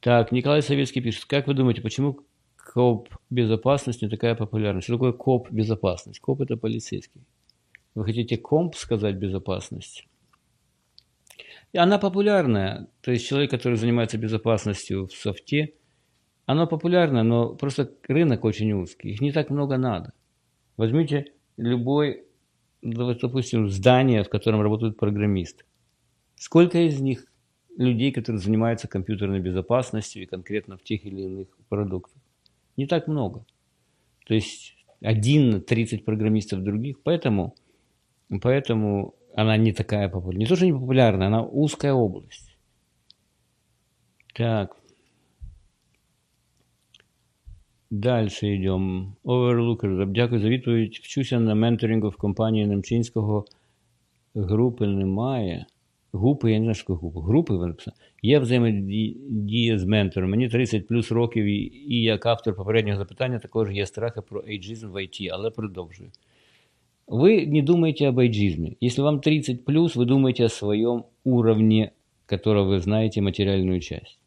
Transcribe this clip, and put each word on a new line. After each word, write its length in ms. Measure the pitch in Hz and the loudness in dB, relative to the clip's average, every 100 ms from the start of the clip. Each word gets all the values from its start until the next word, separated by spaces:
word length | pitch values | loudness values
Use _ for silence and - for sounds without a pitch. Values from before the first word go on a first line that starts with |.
Так, 300 | - 120 113 | 4 4 4
Николай 300 | 123 135 147 | 0 2 2
Советский 380 | 143 143 135 - | 2 0 0 -2
пишет: 240 | 123 107 | -4 -6
«Как 240 | - 143 139 | -2 -2 0
вы 60 | |
думаете, 280 | 139 127 113 | 2 2 2
почему 380 | 113 - 139 135 _ _ _ _ - | -4 -2 -2 -4 _ _ _ _ -8
коп 340 | - 123 113 - - _ | 0 2 2 -6 -20 _
безопасность 760 | 123 113 113 127 139 - 117 | -2 0 2 2 0 -2 -6
не 60 | 107 | -6
такая 260 | 107 117 | -2 -2
популярна?» 460 | 113 107 110 107 95 | -2 -4 -2 -2 -4
Что 120 | 90 | -4
такое 200 | 120 127 | -2 0
коп 380 | 120 - 127 123 | -2 0 0 -2
безопасность? 720 | 107 107 107 98 90 - - | -4 -2 0 -2 -4 -10 -12
Коп — 200 | - 135 | -6 -4
это 140 | 135 117 | -4 -4
полицейский. 680 | 113 113 - - - _ _ _ _ _ _ _ _ - | -4 -6 -8 -12 -12 _ _ _ _ _ _ _ _ -8
Вы 80 | |
хотите 320 | 104 113 117 113 | -4 -4 -2 -4
комп 400 | - 151 175 - | 0 0 0 -6
сказать, 400 | - 113 104 95 | -4 -2 -2 -4
безопасность? 920 | 98 95 92 92 - 95 - - - _ _ _ _ _ _ _ _ - _ _ _ - - - _ | -4 -6 -6 -8 -8 -14 -14 -20 -20 _ _ _ _ _ _ _ _ -20 _ _ _ -20 -20 -20 _
И 60 | 180 | 2
она 200 | 175 202 | 4 4
популярная. 880 | 202 190 202 202 147 107 95 - - _ | 2 0 2 4 2 2 0 -6 -14 _
То 100 | - | -2
есть 160 | 123 - | -2 0
человек, 240 | 139 143 | -2 0
который 260 | 127 127 120 | -2 0 0
занимается 420 | 117 120 113 110 | 2 0 0 -2
безопасностью 880 | 113 110 113 110 107 98 - 95 95 | -2 -2 0 0 0 -6 -4 -6 -6
в 60 | |
софте, 600 | - 107 95 - 143 151 _ _ _ _ _ _ _ | -8 -8 -8 -4 -2 -2 _ _ _ _ _ _ _
оно 220 | - 143 165 | -2 0 0
популярное, 560 | 160 170 180 170 131 | 0 2 2 4 4
но 300 | 113 117 117 - | 4 4 2 -2
просто 340 | 139 135 135 - - | -6 -2 -4 -6 -2
рынок 380 | 147 165 117 | 2 2 2
очень 280 | 110 104 107 | 0 0 0
узкий, 380 | 104 87 - 104 | -2 -4 -10 -12
их 100 | 104 | -4
не 120 | 143 | -2
так 180 | 151 147 | -2 -2
много 260 | 143 143 135 | -2 -2 0
надо. 360 | 127 98 - - _ _ _ _ _ - | 0 -2 -6 -18 _ _ _ _ _ -2
Возьмите 560 | 110 135 156 143 139 _ _ - | 0 2 0 -2 -4 _ _ -6
любой, 680 | 117 123 120 143 147 120 - _ _ _ _ _ | -2 -2 0 0 0 -4 -14 _ _ _ _ _
да 220 | - 113 | -10 -4
вот, 160 | 123 117 | -4 -2
допустим, 500 | 127 131 120 117 107 | -2 -2 -2 0 0
здание, 520 | 98 95 127 135 113 | 2 6 6 6 4
в 60 | 98 | 2
котором 320 | 107 117 110 | -2 2 2
работают 380 | 104 110 113 110 | 2 0 -2 -2
программисты. 680 | 104 104 104 98 85 - _ _ _ _ _ _ _ | -2 0 2 0 -2 -10 _ _ _ _ _ _ _
Сколько 440 | _ - 165 175 170 | _ 0 4 6 4
из 220 | 170 139 | 2 0
них 260 | 135 131 - _ _ _ _ 320 | -2 -4 -8 _ _ _ _ -2
людей, 340 | 127 117 135 | 0 2 0
которые 280 | 131 113 110 | -2 -4 -4
занимаются 480 | 92 110 113 117 - | 0 2 2 -2 -6
компьютерной 520 | 98 95 104 101 98 | -8 -4 -4 -2 -2
безопасностью 840 | 92 92 92 120 123 110 107 - | -2 -4 0 0 0 -6 -8 -14
и 40 | 92 | -14
конкретно 500 | 92 90 104 - 95 | -14 -8 -8 -8 -20
в 60 | |
тех 240 | - 107 104 | -8 -6 -6
или 160 | 95 | -12
иных 260 | 95 95 95 _ _ | -10 -10 -14 _ _
продуктах? 520 | 104 101 92 - _ _ _ _ _ _ - | -4 -4 -6 -12 _ _ _ _ _ _ -8
Не 100 | 139 | -2
так 220 | 175 156 | -2 -2
много. 380 | 151 110 120 - _ _ _ _ _ _ _ - | -4 -4 -6 -18 _ _ _ _ _ _ _ -2
То 80 | |
есть 420 | 110 - - - _ _ _ | -2 -2 -12 -20 _ _ _
один 480 | 107 110 107 147 131 | -2 0 4 6 6
на 120 | 104 | 2
тридцать 440 | - 113 113 107 | 0 0 0 -4
программистов 580 | - 107 110 110 104 95 | -4 -2 2 0 0 -6
других, 380 | 95 104 127 135 | -4 -4 -6 -6
поэтому, 520 | - 170 147 104 87 - _ _ _ _ _ _ _ 98 | -2 0 2 0 -2 -8 _ _ _ _ _ _ _ -4
поэтому 720 | 123 135 135 113 107 101 98 _ _ | 0 0 0 -2 0 0 -4 _ _
она 220 | - 110 110 | -2 2 4
не 160 | 110 | 4
такая 360 | 98 104 104 101 | 2 -2 -2 -2
популярная. 320 | 92 87 92 | -4 -6 -4
Не 60 | 110 | 0
то, 100 | 180 | 2
что 100 | 185 | 2
не 60 | |
популярная, 540 | 143 127 131 120 95 95 | 2 0 4 4 4 2
она 160 | 110 | 0
узкая 500 | 113 127 151 - 143 | 0 0 0 0 0
область. 640 | 135 110 92 - - - _ _ _ _ _ _ _ _ _ _ _ _ _ _ _ _ _ _ | 2 2 -2 -14 -20 -20 _ _ _ _ _ _ _ _ _ _ _ _ _ _ _ _ _ _
Так. 420 | - 117 110 95 - _ _ _ _ _ _ - - _ _ _ _ _ _ _ _ _ _ _ _ _ _ _ _ _ _ - - _ _ _ | -4 0 0 -2 -10 _ _ _ _ _ _ -20 -20 _ _ _ _ _ _ _ _ _ _ _ _ _ _ _ _ _ _ -20 -20 _ _ _
Дальше 680 | 107 113 123 107 - 104 101 | -4 0 2 0 -2 -2 0
идем. 600 | 95 92 95 92 95 101 | 0 0 -2 -4 -8 -12
Overlooker. 840 | - 123 123 120 117 113 101 92 98 | -2 0 2 2 2 0 -2 -2 -2
Дякую 340 | 98 120 120 | 0 0 2
за 80 | 104 | 2
відповідь. 520 | 127 127 117 110 - | 0 2 0 0 -6
Вчуся 380 | - - 131 123 | -8 -6 -2 0
на 140 | 113 | 2
менторингу 540 | 107 113 113 113 113 104 | 2 2 2 0 0 0
в 80 | 95 | -2
компанії 500 | 104 98 110 110 104 | -4 0 0 2 2
Немчинського. 800 | 101 98 117 117 - 104 104 101 _ _ _ _ _ _ _ _ | 0 0 -2 0 -2 -2 -2 -4 _ _ _ _ _ _ _ _
Групи 520 | - 95 107 123 120 107 | -6 0 2 2 0 -2
немає. 800 | 98 95 95 123 131 101 85 85 _ _ _ _ | 0 0 0 -2 -2 -4 -6 -10 _ _ _ _
Групи, 400 | - 113 143 117 | 0 2 2 2
я 60 | 107 | 2
не 60 | |
знаю, 100 | 113 | 2
що 120 | 104 - | -2 -4
таке 120 | 90 | -6
група. 220 | 87 82 | -4 -8
Групи 360 | 82 123 165 95 | 2 2 2 -2
ви 100 | 87 | -2
написали. 300 | 80 - - _ _ | -6 -14 -18 _ _
Є 160 | - 147 | 2 2
взаємодія 1400 | 123 127 117 104 98 104 110 - 139 110 101 110 117 110 | 4 2 2 2 -2 -2 -4 -6 -6 -4 -2 0 2 2
з 60 | |
ментором. 460 | 90 107 98 98 92 | 2 2 2 0 0
Мені 180 | 104 123 | 0 0
тридцять 380 | 117 127 110 92 | 0 0 -2 0
плюс 260 | 117 113 | -2 0
років, 320 | 113 117 117 | 0 0 0
і, 120 | 104 104 - - - | 0 0 -4 -10 -4
і 80 | 120 | 0
як 240 | 113 107 117 | 0 0 0
автор 300 | 113 - 98 | 0 -2 -4
попереднього 420 | 98 113 107 101 | 0 0 2 -2
запитання 400 | 98 - 131 123 | -6 -6 -4 -4
також 320 | - 113 107 | -6 -4 -2
є 160 | 98 98 | -2 -6
страхи 340 | - 117 110 | -4 -6 -6
про 240 | - 104 95 | -12 -12 -10
ейджизм 400 | 104 92 113 110 | -12 -12 -14 -12
в 80 | 92 | -10
I 120 | 95 | -10
T, 200 | - 98 | -8 -8
але 180 | 90 110 | -4 -6
продовжую. 600 | 110 107 92 85 90 92 _ _ _ _ _ _ _ _ _ _ | -6 -8 -8 -14 -16 -20 _ _ _ _ _ _ _ _ _ _
Вы 400 | 113 165 220 151 | 4 6 6 4
не 160 | 151 | 0
думаете 460 | 143 175 160 147 143 | 4 4 2 2 0
об 100 | 123 | 4
эйджизме. 580 | 123 104 101 78 80 - | 2 4 0 0 -6 -2
Если 220 | 123 120 | -2 0
вам 180 | 139 147 | 0 2
тридцать 440 | 139 156 147 123 | 2 0 0 -6
плюс, 300 | - 151 170 | -2 2 2
вы 120 | - 123 | 0 2
думаете 380 | 135 131 123 | 4 4 2
о 40 | 117 | 0
своем 560 | - 104 104 113 120 - _ | 0 -2 0 0 -2 -6 _
уровне, 680 | - 123 113 110 110 110 107 _ _ _ _ | 0 2 4 4 6 4 2 _ _ _ _
которого 480 | 98 110 104 98 | -4 2 2 4
вы 60 | 98 | 2
знаете, 400 | 87 107 110 107 | 2 0 0 0
материальную 600 | 98 92 98 98 92 90 | -2 0 0 2 0 -2
часть. 380 | 85 85 - _ | -4 -12 -14 _